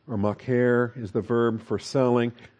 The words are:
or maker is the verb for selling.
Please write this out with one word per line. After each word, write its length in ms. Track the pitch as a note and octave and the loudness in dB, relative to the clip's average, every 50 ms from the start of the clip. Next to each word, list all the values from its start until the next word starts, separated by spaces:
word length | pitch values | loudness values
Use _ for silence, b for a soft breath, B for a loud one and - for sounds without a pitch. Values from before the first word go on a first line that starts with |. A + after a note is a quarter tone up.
| _ - | _ -8
or 80 | - | -4
maker 760 | G2 G2 G#2 G2+ - - - B2+ B2 B2 B2 A#2+ A#2+ B2 A#2+ - | -2 -2 -2 -2 -2 -4 -2 0 2 2 4 4 2 2 0 -4
is 160 | C3+ A#2 F#2+ - | -8 -10 -6 -4
the 80 | A#2 | -4
verb 420 | G2 - A#2+ A#2 A#2 A#2 A2+ A2+ - | -2 0 0 2 2 2 0 -2 -4
for 160 | - A2 G2 | -6 -6 -6
selling. 540 | - - - C#3+ C3 B2 B2 A#2+ A#2+ A#2+ A#2 B B B B B | -6 -4 0 0 2 2 2 2 0 0 -4 B B B B B